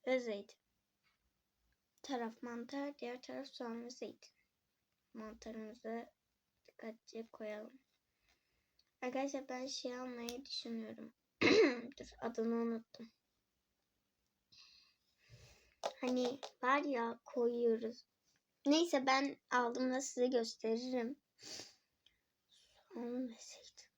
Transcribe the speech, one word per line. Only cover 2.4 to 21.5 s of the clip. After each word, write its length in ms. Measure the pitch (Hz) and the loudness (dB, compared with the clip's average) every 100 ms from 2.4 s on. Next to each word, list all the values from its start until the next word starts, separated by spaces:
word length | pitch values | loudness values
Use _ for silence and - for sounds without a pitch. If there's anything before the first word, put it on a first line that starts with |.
mantar, 540 | 247 233 233 277 285 285 | -10 -8 -6 -4 -6 -6
diğer 240 | 240 247 | -8 -8
taraf 260 | - 254 269 | -10 -10 -10
soğan 380 | - 247 233 240 | -8 -6 -6 -10
ve 40 | |
zeytin. 440 | 247 220 - - _ _ _ _ _ _ _ _ | -10 -12 -12 -20 _ _ _ _ _ _ _ _
Mantarımızı 960 | 233 220 226 233 226 214 233 220 233 240 _ _ _ _ _ - | -14 -12 -12 -12 -10 -10 -10 -6 -6 -8 _ _ _ _ _ -20
dikkatlice 600 | - 226 226 - 226 226 | -12 -12 -12 -12 -12 -12
koyalım. 480 | - 214 214 220 269 _ _ _ _ _ _ _ _ _ _ _ _ | -10 -10 -8 -12 -18 _ _ _ _ _ _ _ _ _ _ _ _
Arkadaşlar 480 | 254 262 277 277 269 | -4 0 0 -2 -6
ben 160 | 254 262 | -6 -6
şey 300 | - 254 247 | -4 -6 -6
almayı 500 | 254 240 233 240 277 | -8 -6 -6 -6 -8
düşünüyorum. 680 | - - 226 220 226 226 _ _ | -8 -6 -6 -8 -12 -14 _ _
<clears throat> 140 | _ - 415 349 240 233 - | _ 6 10 8 6 -6 -12
Dur, 100 | - - | -16 -6
adını 360 | 233 233 226 233 | -6 -2 0 2
unuttum. 560 | 233 226 226 - 233 _ _ _ _ _ _ _ _ _ _ _ _ _ _ - - - _ _ _ _ _ - - - _ _ - - | 0 -2 -8 -18 -18 _ _ _ _ _ _ _ _ _ _ _ _ _ _ -20 -20 -20 _ _ _ _ _ -20 -20 -20 _ _ -4 0
Hani 380 | 254 254 247 277 - - | 0 4 2 0 -10 -2
var 180 | 247 277 | 4 4
ya, 380 | 294 247 233 233 - | 4 0 0 -4 -6
koyuyoruz. 800 | - 240 240 233 226 226 247 - _ _ _ _ _ 277 | 2 2 4 4 4 0 -8 -18 _ _ _ _ _ 6
Neyse 400 | 311 339 269 262 | 6 6 4 4
ben 320 | 269 277 - _ | 4 4 -2 _
aldığımda 500 | 247 240 240 254 254 | 2 2 2 2 2
size 260 | 277 - 247 | -2 2 4
gösteririm. 880 | 254 226 - 220 226 254 254 233 285 _ _ - | 4 2 -2 0 0 0 0 -2 -6 _ _ -14